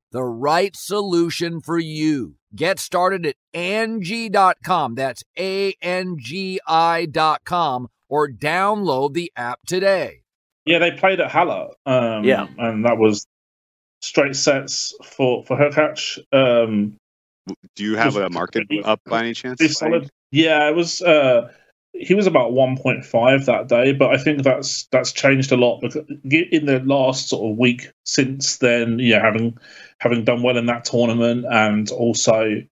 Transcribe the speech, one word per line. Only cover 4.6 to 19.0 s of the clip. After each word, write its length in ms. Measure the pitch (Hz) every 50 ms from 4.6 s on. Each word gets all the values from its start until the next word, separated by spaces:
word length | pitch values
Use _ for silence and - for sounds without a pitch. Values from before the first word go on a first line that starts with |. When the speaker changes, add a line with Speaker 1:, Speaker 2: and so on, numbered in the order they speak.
| -
Speaker 1:
com. 320 | - 185 165 143 120 117
That's 280 | 135 135 131 120 - - _ _ 160
A 340 | 185 190 190 196 196 196 - -
N 360 | 160 180 185 185 185 185 175 147
G 400 | 110 117 165 196 190 190 185 185 -
I 380 | 156 160 165 165 170 170 170 170
dot 360 | 156 131 160 156 156 147 - -
com, 420 | - 175 175 165 143 131 123 123 - _ _ _ -
or 180 | 139 151 151 143
download 840 | 120 98 147 147 165 185 196 202 214 208 196 165 139 131 139 147 139
the 180 | 175 175 165 -
app 220 | 120 120 120 123 - _
today. 560 | - 180 185 196 196 196 175 139 98 - _ _ _ _ _ _ _ _ _ _
Speaker 2:
Yeah, 140 | 156 170 160
they 120 | 175 170
played 280 | 160 - 196 190 190 170
at 120 | 147 -
Halle, 420 | - 165 175 147 104 90 71 - - _ -
um, 380 | 135 131 127 120 113 110 107 104
Speaker 3:
Yeah. 240 | 127 131 - - - -
Speaker 2:
and 280 | - 120 117 110 107 113
that 120 | 120 117
was 280 | 110 110 107 104 - - _ _ _ _ _ _ _ _ _ _ _ _ _ _ _
straight 340 | - - - 151 139 139 131
sets 580 | 135 - 151 139 135 135 135 - - - - - - -
for, 400 | - - - 135 127 120 113 -
for 100 | - 131
Hurkacz. 600 | 127 147 143 139 151 156 - - - - - - - - _ 139
Um, 640 | 135 131 123 120 117 117 113 107 104 104 104 - _ _ _ _ _ _ _ _ _ _ 95 90 - _ _ _
Speaker 4:
Do 80 | - 104
you 120 | 107 107
have 200 | 110 117 113 101
Speaker 2:
was 100 | 101 95
Speaker 4:
a 40 | 90
market 380 | 87 85 87 - - - 104
Speaker 2:
pretty, 160 | - - 104 98
Speaker 4:
up 160 | 107 107 -